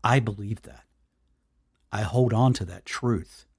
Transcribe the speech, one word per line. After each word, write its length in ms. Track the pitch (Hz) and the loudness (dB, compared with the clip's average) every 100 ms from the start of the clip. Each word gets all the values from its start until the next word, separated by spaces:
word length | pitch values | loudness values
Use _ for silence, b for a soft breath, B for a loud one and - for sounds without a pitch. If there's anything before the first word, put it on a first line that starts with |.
I 180 | 110 131 | 4 4
believe 420 | 113 101 101 110 | 2 -6 -8 -10
that. 220 | - - _ _ _ _ _ _ _ _ _ _ _ | -10 -20 _ _ _ _ _ _ _ _ _ _ _
I 100 | 101 | -6
hold 300 | 98 120 123 | -2 2 2
on 220 | 113 127 | 4 4
to 100 | 123 | 2
that 220 | 90 90 - | -4 -12 -12
truth. 600 | - 123 110 - - _ | -4 -2 -2 -4 -20 _